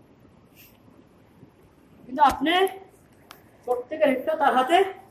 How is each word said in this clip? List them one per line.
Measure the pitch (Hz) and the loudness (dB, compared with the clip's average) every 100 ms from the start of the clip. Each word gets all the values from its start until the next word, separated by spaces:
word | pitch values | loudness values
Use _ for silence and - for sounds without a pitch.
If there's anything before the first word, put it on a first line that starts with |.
| _ _ _ _ _ _ - _ _ - - _ _ _ - _ _ _ _ - - | _ _ _ _ _ _ -20 _ _ -20 -20 _ _ _ -20 _ _ _ _ -20 -8
কিন্তু | 277 | 2
আপনি | 285 - 285 359 381 - - - _ _ - - - _ | 2 2 0 2 0 -4 -20 -20 _ _ -20 -20 -20 _
প্রত্যেকের | - 247 - 311 285 | -6 -6 -6 -2 0
হিস্সা | 254 311 311 | 0 -4 0
তার | 269 | 0
হাতে | 254 254 359 381 - - | 2 2 2 2 -4 -20